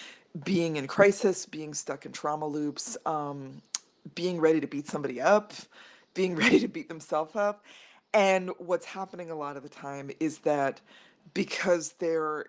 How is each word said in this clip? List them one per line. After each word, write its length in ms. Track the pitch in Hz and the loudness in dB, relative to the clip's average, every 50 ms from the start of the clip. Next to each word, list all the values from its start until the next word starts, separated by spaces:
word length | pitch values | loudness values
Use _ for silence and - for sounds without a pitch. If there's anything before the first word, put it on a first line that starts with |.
| - - - - _ _ - 160 139 | -16 -18 -20 -20 _ _ -14 -8 -4
being 320 | 175 196 170 170 165 156 | 0 2 2 2 2 0
in 100 | 147 135 | -2 -4
crisis, 600 | 135 - - 202 202 202 - - 196 180 - - | 0 6 6 8 8 6 4 2 0 0 0 -4
being 280 | - - 156 151 151 147 | -10 -10 -12 -10 -10 -8
stuck 320 | - - - 143 143 - | -10 -8 -8 -8 -8 -10
in 60 | 143 - | -14 -12
trauma 340 | - - 151 151 151 156 | -6 -4 -4 -2 -2 -4
loops, 500 | 151 143 151 147 147 139 - - - - - - | -4 -4 -2 -2 -2 -4 -4 -8 -8 -8 -6 -4
um, 560 | 160 160 151 147 143 143 143 135 135 139 143 - _ - - _ _ _ _ - 151 - | -4 -2 -2 -4 -6 -8 -8 -10 -12 -14 -16 -14 _ -8 -8 _ _ _ _ -20 -14 -8
being 260 | - 170 185 180 165 | -4 -2 -2 0 4
ready 180 | 160 160 160 156 | 4 4 4 4
to 60 | 147 | 2
beat 220 | - 151 143 143 - | -2 -4 -6 -6 -6
somebody 320 | - 147 139 135 127 120 | -6 -4 -4 -4 -4 0
up, 320 | 135 175 208 208 208 208 - - - - _ - - - - - _ _ - | 4 6 6 6 4 0 -12 -16 -18 -18 _ -20 -20 -20 -20 -20 _ _ -4
being 200 | 180 185 185 175 | -2 0 0 2
<laughs> 80 | 156 220 | 2 4
ready 140 | 247 247 - | 6 6 6
to 60 | 226 | 4
beat 220 | 214 - 170 143 - | 4 -4 -6 -10 -10
themselves 480 | 165 160 - - 175 156 160 156 - | -12 -12 -8 -4 -2 -2 -2 -2 -2
up. 280 | 196 202 208 208 - _ - - - - - - _ _ _ - | -2 0 0 -2 -4 _ -20 -20 -20 -20 -20 -20 _ _ _ 4
And 360 | 214 196 190 190 190 185 185 - - | 4 6 6 4 4 2 -2 -8 -8
what's 280 | 180 170 180 170 - | -4 -2 -2 -2 -2
happening 440 | - - 190 190 190 - 175 180 165 | -4 -10 -10 -10 -10 -10 -12 -12 -10
a 60 | 165 | -8
lot 200 | 156 147 143 143 | -8 -8 -8 -8
of 60 | 139 127 | -10 -12
the 60 | 147 | -14
time 420 | - - 143 139 139 139 139 139 135 - | -16 -12 -10 -10 -10 -8 -10 -10 -6 -2
is 200 | 160 156 147 - | -2 -2 -2 0
that 420 | - 160 147 143 139 135 - - _ _ - - - - _ _ _ - - | 0 2 2 2 2 0 -2 -4 _ _ -20 -20 -20 -20 _ _ _ -8 -4
because 600 | 190 190 - - - - 190 175 170 151 - - - | -4 -2 -2 -2 -2 2 2 2 2 2 -4 -8 -4
there 460 | 180 165 165 160 156 156 151 147 - | -2 0 0 0 0 -2 -4 -4 -8